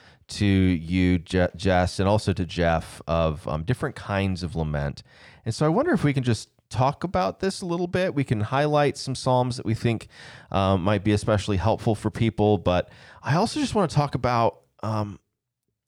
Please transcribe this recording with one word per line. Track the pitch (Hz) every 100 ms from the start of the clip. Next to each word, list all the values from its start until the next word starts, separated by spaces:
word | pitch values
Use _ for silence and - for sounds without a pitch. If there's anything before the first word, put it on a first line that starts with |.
| - _ -
to | - 101
you, | 95 92 85 80 92 90 90
Je-, | 82 92 87 82
Jess, | 95 90 90 -
and | 98
also | 104 -
to | 90 85
Jeff | - 85 82 - - -
of, | 85 82 76 -
um, | 78
different | 80 123 147 -
kinds | - 101 98 90
of | 87
lament. | 82 76 73 71 - - - - -
And | 117
so | - 151
I |
wonder | 185 339
if | 240
we | 143
can | 135
just | 123 110 - _ _
talk | - 131 147
about | 175 185 190 -
this | 190 -
a | 180
little | 170 175
bit. | 185 180
We | 143
can | 131 107
highlight | 104 135 151 147 143 -
some | -
Psalms | 123 131 127 127 123
that | -
we |
think, | 110 117 110 - - - - -
um, | 95 95 95
might | 90 104
be | 101
especially | 104 - 107 - 95
helpful | 98 101 120 104
for | 107
people. | - 113 - 107 101
But | 87 90 - - - -
I | - 156
also | 226 302
just | 285
wanna | 220 185
talk | - 143
about, | 135 123 120 113 - _ _
um, | 107 110 104 95 _ _ _ _ _ _